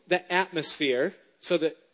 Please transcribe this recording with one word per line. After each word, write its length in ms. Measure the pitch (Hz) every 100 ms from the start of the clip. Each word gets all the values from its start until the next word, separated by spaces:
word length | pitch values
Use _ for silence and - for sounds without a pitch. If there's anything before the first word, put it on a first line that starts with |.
| -
the 260 | 180 -
atmosphere 800 | 180 180 165 143 - 147 123 170 - _ _
so 160 | - 175
that 180 | 156 - _